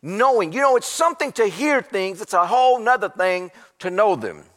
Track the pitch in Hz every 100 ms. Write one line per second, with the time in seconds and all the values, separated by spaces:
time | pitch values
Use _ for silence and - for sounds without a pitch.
0 | 147 202 254 247 170 202 277 247 - -
1 | 330 330 285 - 214 170 294 196 190 202
2 | 190 175 175 185 175 240 254 247 220 254
3 | 196 - 185 180 180 - - _ 185 180
4 | 214 160 107 76 73